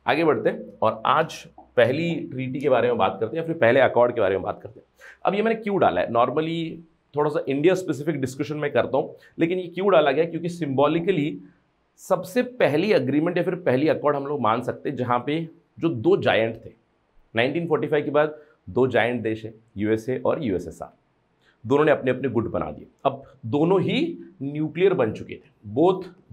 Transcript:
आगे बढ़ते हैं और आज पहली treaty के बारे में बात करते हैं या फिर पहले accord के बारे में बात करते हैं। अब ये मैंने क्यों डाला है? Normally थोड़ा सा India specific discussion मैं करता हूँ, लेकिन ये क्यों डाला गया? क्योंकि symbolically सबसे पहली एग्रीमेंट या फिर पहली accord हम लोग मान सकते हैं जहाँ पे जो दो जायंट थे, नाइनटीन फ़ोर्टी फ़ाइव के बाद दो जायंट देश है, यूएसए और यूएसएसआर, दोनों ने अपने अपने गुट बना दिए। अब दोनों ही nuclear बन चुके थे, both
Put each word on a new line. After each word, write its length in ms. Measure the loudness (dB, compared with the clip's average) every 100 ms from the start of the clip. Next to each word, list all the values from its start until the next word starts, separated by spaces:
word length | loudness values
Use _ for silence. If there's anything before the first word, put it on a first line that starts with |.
| -2
आगे 180 | 2
बढ़ते 260 | 2 2 0
हैं 140 | -4 -10 -2
और 200 | -2 0 0
आज 400 | 2 0 -8 -18 -20
पहली 560 | -2 2 4 2 -2
treaty 460 | -4 -6 -8 -6 -2
के 80 | 2
बारे 200 | 4 4
में 100 | 2
बात 180 | 0 0
करते 160 | -4 -4
हैं 80 |
या 20 | -6
फिर 100 | 2
पहले 240 | 4 6
accord 340 | 4 4 2
के 60 | 2
बारे 140 | 0
में 80 | 0
बात 180 | -4 -8
करते 180 | -16 -20
हैं। 60 | _ _ -20 -6
अब 100 | -2
ये 80 | 0
मैंने 180 | 0 -2
क्यों 200 | -2 2
डाला 200 | 2 2
है? 80 | 0
Normally 640 | 2 2 0 -4 -4 -6 -10 -18 _ _ -4
थोड़ा 140 | -2
सा 140 | -2 -2
India 260 | 2 4
specific 460 | 2 0 -4 -4 -2
discussion 360 | -4 -4 -6 -4
मैं 160 | 0
करता 240 | 0 2 -2
हूँ, 200 | -2 -10 -16 -2
लेकिन 200 | 0 0
ये 100 | -4
क्यों 220 | -2 4
डाला 220 | 6 6
गया? 120 | 2
क्योंकि 240 | 0 -4 -6
symbolically 840 | -6 -2 2 2 2 0 0 -2 -6 -16 _ _ _ _ _
सबसे 460 | -2 -2 0 -2
पहली 500 | -2 0 2 2 2
एग्रीमेंट 440 | 2 2 0 0 0
या 60 |
फिर 120 | -2
पहली 340 | -2 0 2 2
accord 280 | 2 0 0
हम 100 | -4
लोग 140 | -2
मान 220 | 0 0
सकते 260 | -2 -6 -8
हैं 80 | -4
जहाँ 260 | -2 -2 -2
पे 220 | -4 -6 -14 _ -4
जो 100 | -4
दो 280 | 0 2 2
जायंट 400 | 2 2 0 -4
थे, 140 | -16 -20 _ _ _ _ _ -2
नाइनटीन 320 | 0 -2 -2
फ़ोर्टी 180 | -2 0
फ़ाइव 180 | -2
के 60 | 0
बाद 280 | 0 0 -4 -20 _ -6
दो 160 | 0 2
जायंट 360 | 2 0 -2
देश 220 | -4 -6
है, 100 | -10 -16 _ -4
यूएसए 420 | 0 0 -2 -2
और 260 | -2 -2
यूएसएसआर, 520 | -2 -4 -6 -12 -16 _ _ _ _ _ _ _ 0
दोनों 180 | 2
ने 60 | 4
अपने 200 | 2 0
अपने 180 | -2 -2
गुट 220 | -2 -2
बना 200 | -4 -6
दिए। 160 | -8 -18 _
अब 180 | -4 -4 -12 _ -4
दोनों 340 | 0 2 2
ही 380 | 0 -2 -2 -6 -16 -12
nuclear 520 | -8 -6 -6 0 2
बन 180 | 2 0
चुके 220 | -4 -12
थे, 400 | -16 _ _ -6
both 300 | 2 2 2 -6 -18 _